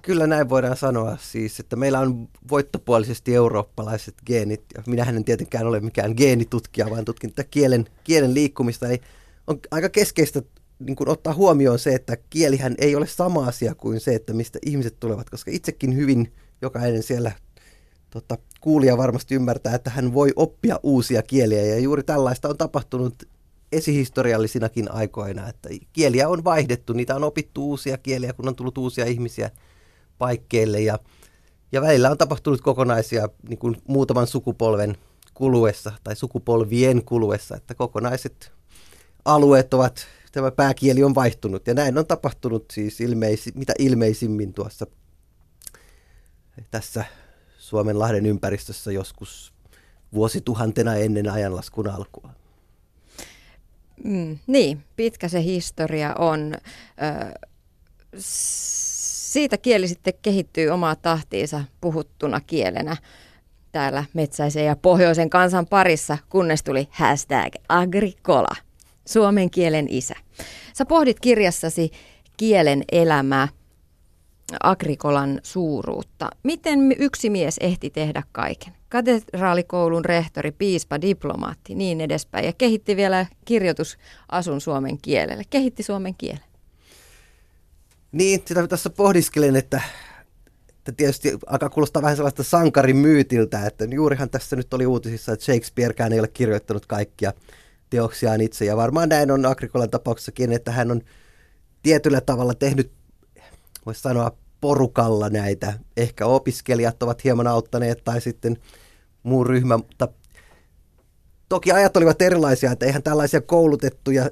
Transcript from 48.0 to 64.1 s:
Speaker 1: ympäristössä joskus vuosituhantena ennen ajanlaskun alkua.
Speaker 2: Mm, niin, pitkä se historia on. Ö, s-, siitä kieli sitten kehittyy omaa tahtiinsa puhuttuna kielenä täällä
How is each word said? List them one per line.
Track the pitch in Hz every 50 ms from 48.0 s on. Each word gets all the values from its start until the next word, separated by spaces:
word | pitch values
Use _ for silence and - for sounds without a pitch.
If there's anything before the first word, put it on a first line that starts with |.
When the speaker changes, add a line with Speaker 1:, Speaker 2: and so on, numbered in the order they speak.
| 110 117 110 101 104
Speaker 1:
ympäristössä | 107 104 92 - 95 101 101 - - 95 - - 110
joskus | 98 95 95 - - - 101 - - - - - _ _ _ _ _ _ _ _ _ _ _ - -
vuosituhantena | 104 110 113 - 104 - - 120 107 117 110 107 - 113 113 113
ennen | 104 107 110 107 104 101 104
ajanlaskun | 98 107 101 98 92 87 - - - - 104 101
alkua. | 98 95 98 - - - - - - _ _ _ _ _ _ _ _ _ _ _ _ _ _ _ _ - - - - - _ - _ _ _ _ _ _ _ _ _ - -
Speaker 2:
Mm, | 214 202 185 170 156 156 147 -
niin, | - 262 285 208 143 - 143 - _ -
pitkä | - 226 226 220 - - 170
se | 175 175
historia | 165 180 185 175 170 - - - 160 156 160 156 151 147 -
on. | - 170 165 156 151 151 151 156
Ö, | - - - - - - - _ - 147 151 147 - - - - - - - _ _ _ _ _ _ _ _ _ _ _ _ - 190
s-, | 190 - - - - - - - - - - - - - - - - - - - - -
siitä | - 277 294 269 220 202
kieli | - 254 226 202 185 175
sitten | 175 - - 190 180 -
kehittyy | - 214 196 196 160 - - 165 160 151
omaa | 160 180 175 160 156
tahtiinsa | 156 - 170 165 160 - - - 98 120 151 - 147 139 - _ -
puhuttuna | - 175 156 160 156 _ _ - - 143 110 143
kielenä | 143 - 165 151 101 92 87 - - 151 160 - _ - - - - _ _ _ _ _ _ _ _ _
täällä | - 160 139 139 131 139 147 -